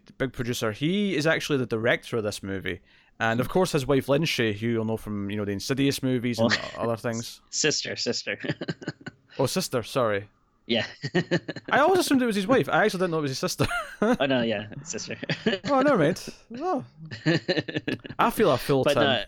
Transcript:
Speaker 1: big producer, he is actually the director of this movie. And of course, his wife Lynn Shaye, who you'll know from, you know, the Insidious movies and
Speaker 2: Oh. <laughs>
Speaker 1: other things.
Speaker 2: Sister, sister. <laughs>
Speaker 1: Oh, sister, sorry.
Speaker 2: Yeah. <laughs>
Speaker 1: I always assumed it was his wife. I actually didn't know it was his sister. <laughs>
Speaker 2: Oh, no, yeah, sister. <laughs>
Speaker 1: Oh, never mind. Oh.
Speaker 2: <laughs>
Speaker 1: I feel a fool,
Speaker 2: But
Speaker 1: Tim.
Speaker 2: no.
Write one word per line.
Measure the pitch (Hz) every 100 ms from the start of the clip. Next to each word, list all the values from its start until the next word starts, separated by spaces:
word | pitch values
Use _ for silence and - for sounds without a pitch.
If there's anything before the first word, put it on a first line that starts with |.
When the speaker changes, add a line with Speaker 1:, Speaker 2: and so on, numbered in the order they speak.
| - -
Speaker 1:
big | 135
producer, | - 120 123 113
he | 104 151 196 202 156
is | 151
actually | 160 - 143
the | 120
director | 113 117 160 - 120
of |
this | 104 -
movie. | 98 95 90 87 _ _ _ -
And | 113 117
of | 120
course, | 185 185
his | 160 127
wife | 135 -
Lynn | 143
Shaye, | 165 - 113
who | 101 117
you'll | 113
know | 110 110
from, | - 104 101
you | 104
know, | 101
the |
Insidious | 98 - 131 139 135
movies | 131 127 120 113
and | 113
Speaker 2:
Oh. | - -
<laughs> | -
Speaker 1:
other | 113 113
things. | 123 113 117 - _
Speaker 2:
Sister, | - 156 - - -
sister. | 127 113 - 101
<laughs> | - - - - - - - - _ -
Speaker 1:
Oh, |
sister, | 131 190 - 127
sorry. | 104 135 117 101 104 _ _ _ -
Speaker 2:
Yeah. | 113 101 - 135 180 170
<laughs> | 175 - - -
Speaker 1:
I | 220
always | 311 370
assumed | 285 277
it | 247
was | 208
his | 190
wife. | 262 -
I | 156 208
actually | 185
didn't | 185
know | 160
it |
was | 147
his | 131
sister. | 185 - - 698
<laughs> | 587 -
Speaker 2:
Oh, | 214 247
no, | 135 131
yeah, | 117 104 107 123
sister. | - 110 - 113 - -
<laughs> | - 190 -
Speaker 1:
Oh, | 277
never | 285 277
mind. | - 185 - - - 233
Oh. | 349 294 123 - 160 - 160
Speaker 2:
<laughs> | 165 - 147 - 147 - 131 - -
Speaker 1:
I | 214
feel | - 196
a | 127
fool, | - 135
Speaker 2:
But | -
Speaker 1:
Tim. | 139
Speaker 2:
no. | 113 120